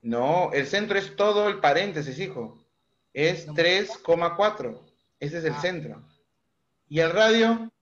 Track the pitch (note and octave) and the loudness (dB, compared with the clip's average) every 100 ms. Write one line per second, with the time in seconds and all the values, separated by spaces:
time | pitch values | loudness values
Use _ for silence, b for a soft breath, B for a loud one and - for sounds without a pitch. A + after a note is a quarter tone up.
0 | A#2 A#2+ C3 F3 F3+ C#3+ C3+ G3 G#3 G3+ | -4 -2 2 2 2 0 0 -2 0 -2
1 | G3 - G3+ G#3 G#3 G3 D3+ D3 G3+ D#3 | -4 0 2 2 0 2 2 2 0 -4
2 | C3+ C3 F#3 - A2+ - _ _ _ _ | -8 -8 -8 -8 -12 -14 _ _ _ _
3 | _ C3 D#3 F#3 D3+ D3+ E3+ F#3 G3 - | _ -2 0 0 -6 0 2 2 -2 -8
4 | - E3 E3+ D#3+ G#3 G#3 B2+ A2 - _ | 0 2 2 2 0 0 -10 -10 -20 _
5 | _ _ C#3+ E3+ D#3+ B2 F3 F3+ C#3+ G#2+ | _ _ -8 -4 -4 -2 -4 -4 -10 -16
6 | - _ _ _ _ _ _ _ _ D3+ | -20 _ _ _ _ _ _ _ _ 0
7 | E3 F3+ A3 A3+ A3+ A3+ A3+ _ | 0 4 4 6 4 2 -4 _